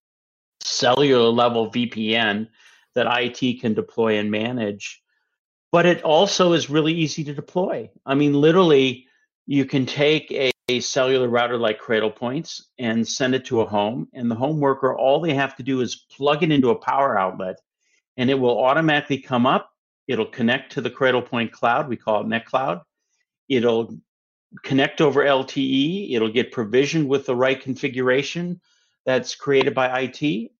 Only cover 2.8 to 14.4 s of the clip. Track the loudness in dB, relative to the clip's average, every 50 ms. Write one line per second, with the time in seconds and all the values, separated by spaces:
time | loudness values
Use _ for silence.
2.8 | _ _ -4 -2 0 0 0 -2 -2 -4 -4 -4 -2 -2 -2 -2 -2 -2 -2 -2
3.8 | -4 -6 -4 -2 0 0 0 0 -2 -2 -4 -4 -4 -4 -4 -4 -4 -6 -6 -8
4.8 | -12 -16 -16 _ _ _ _ _ _ _ _ _ _ _ _ _ _ 0 2 4
5.8 | 4 4 2 2 2 2 4 4 4 4 2 2 4 4 4 2 0 0 0 0
6.8 | 0 0 0 0 -2 -2 -2 -6 -8 -8 -8 -12 -12 -8 -4 -4 -4 -4 -4 -8
7.8 | -10 -12 _ _ -6 -2 0 2 2 2 4 4 4 6 6 6 6 6 6 6
8.8 | 4 2 0 -6 -12 _ _ _ _ _ _ _ -8 -2 0 0 0 0 0 -2
9.8 | -2 -2 0 0 2 2 2 2 -2 -4 -4 -2 -2 -2 -2 _ _ -4 -4 -2
10.8 | -2 -2 -2 0 2 2 2 2 2 2 2 0 0 0 -2 -2 -2 -2 -2 -2
11.8 | -4 -2 0 0 0 0 -4 -4 -8 -6 -6 -6 -8 -10 -14 -16 -18 _ _ -8
12.8 | -4 -2 0 -2 -2 -2 -2 -2 -2 0 0 -2 -2 -2 -2 -2 0 0 0 -2
13.8 | -2 -2 -2 -6 -10 -12 -10 -6 -6 -4 -4 -2